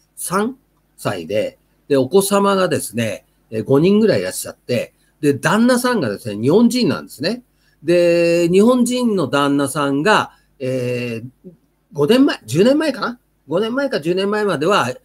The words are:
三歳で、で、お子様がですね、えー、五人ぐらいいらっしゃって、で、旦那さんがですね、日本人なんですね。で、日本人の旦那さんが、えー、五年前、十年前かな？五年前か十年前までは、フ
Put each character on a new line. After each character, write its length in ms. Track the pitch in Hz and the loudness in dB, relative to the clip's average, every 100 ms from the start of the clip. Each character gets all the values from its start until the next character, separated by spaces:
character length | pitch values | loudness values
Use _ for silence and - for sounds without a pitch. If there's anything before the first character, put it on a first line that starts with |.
| _ - | _ -14
三 420 | - 180 220 262 _ _ _ - | -6 -4 -4 -6 _ _ _ -10
歳 300 | - 98 80 | -8 -6 -4
で、 320 | 104 95 - _ _ - | -4 -4 -8 _ _ -2
で、 100 | 139 | 0
お 100 | 127 | 2
子 140 | 196 | 2
様 340 | 190 202 202 196 | 2 2 2 2
が 120 | 185 | 0
で 120 | 127 | -2
す 140 | - 104 | -4 -6
ね、 300 | 113 90 _ _ _ | -6 -6 _ _ _
え 120 | 110 | -6
ー、 20 | |
五 160 | - 139 | 0 2
人 200 | 175 208 | 4 4
ぐ 60 | 220 | 2
ら 120 | 123 | 2
い 20 | |
い 20 | |
ら 80 | 92 | -2
っ 20 | |
し 160 | - - | -8 -12
ゃ 40 | |
っ 40 | - | -12
て、 360 | - 120 - _ _ _ | -6 -6 -6 _ _ _
で、 120 | 147 | -2
旦 320 | 135 156 196 240 | 0 0 2 2
那 140 | 247 | 2
さ 140 | 247 | 0
ん 80 | 240 | -2
が 80 | 123 | -2
で 100 | 98 | -4
す 100 | 110 | -8
ね、 100 | 101 | -4
日 100 | 120 | 2
本 200 | 185 240 | 4 4
人 200 | 247 208 | 2 0
な 100 | 95 | -2
ん 60 | 76 | -6
で 60 | |
す 120 | - | -8
ね。 180 | 165 247 - _ _ _ | -6 -6 -12 _ _ _
で、 680 | 147 175 175 170 170 170 170 | 0 2 4 2 2 2 2
日 100 | 185 | 4
本 220 | 220 254 | 4 4
人 320 | 240 247 247 196 | 2 0 0 0
の 120 | 139 | 0
旦 280 | 143 143 143 | 0 2 0
那 140 | 139 | 0
さ 200 | 156 143 | -2 -2
ん 140 | 139 | 0
が、 340 | 165 196 107 _ _ - | 2 2 0 _ _ -10
え 640 | 127 131 123 123 120 113 | -6 -4 -4 -6 -6 -8
ー、 280 | 120 - 185 170 _ _ _ | -12 -18 -20 -20 _ _ _
五 120 | 151 147 | -2 2
年 200 | 240 285 | 4 2
前、 160 | 302 104 | 0 -4
十 180 | 131 220 | 2 2
年 120 | 294 | 2
前 140 | 320 | 0
か 80 | - | -4
な？ 200 | 190 240 _ _ - | -6 -10 _ _ -8
五 140 | 165 | -4
年 120 | 220 | -4
前 160 | 254 277 | -4 -4
か 120 | 214 | -2
十 120 | 156 | -2
年 160 | 180 202 | -2 -2
前 140 | 214 | -2
ま 140 | 208 156 | -2 -2
で 100 | 156 | 0
は、 180 | 202 123 | 0 0
フ 60 | - | -6